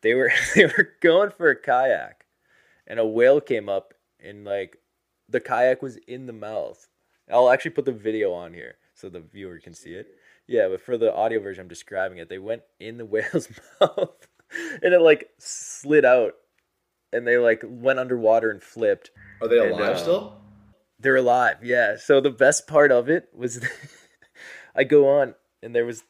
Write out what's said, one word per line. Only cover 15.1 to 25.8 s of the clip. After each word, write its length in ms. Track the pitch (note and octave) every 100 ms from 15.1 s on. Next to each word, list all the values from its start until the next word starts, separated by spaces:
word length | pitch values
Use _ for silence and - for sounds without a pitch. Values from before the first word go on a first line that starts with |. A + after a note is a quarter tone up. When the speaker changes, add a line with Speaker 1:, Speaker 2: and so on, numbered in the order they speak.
| D3+ - _
Speaker 1:
slid 680 | - - - - C#3 D3+
out, 300 | C3 B2+ A2 - _ _ _ _ _ _ _
and 140 | A#2+ A#2+
they, 120 | B2
like, 240 | A#2+ A2+
went 340 | A2 A#2+ B2 C3
underwater 520 | B2+ B2 A2 A2+ A2
and 120 | G2+
flipped. 480 | - - A2 G2 - _ - -
Speaker 2:
Are 80 | A2+
they 100 | A#2
Speaker 1:
And, 120 | G#2
Speaker 2:
alive 240 | F2+ G#2 A#2
Speaker 1:
uh, 20 |
Speaker 2:
still? 420 | - F3+ - - - - _ _ _ _
Speaker 1:
They're 160 | C3+ C3
alive, 420 | B2 B2 A#2+ -
yeah. 340 | A#2+ B2 A2+ A2
So 220 | - C#3
the 100 | C3+
best 360 | A#2+ C#3 D3+ -
part 240 | D3+ D3
of 200 | B2 A#2+
it 180 | E3+ -
was 300 | - A#2+ A#2+ A#2 - - - _ _
<laughs> 520 | _ _ - - - -
I 80 |
go 360 | C3+ D3 C#3 C#3+
on, 140 | C3 - _ _
and 120 | A2+
there 100 | A#2+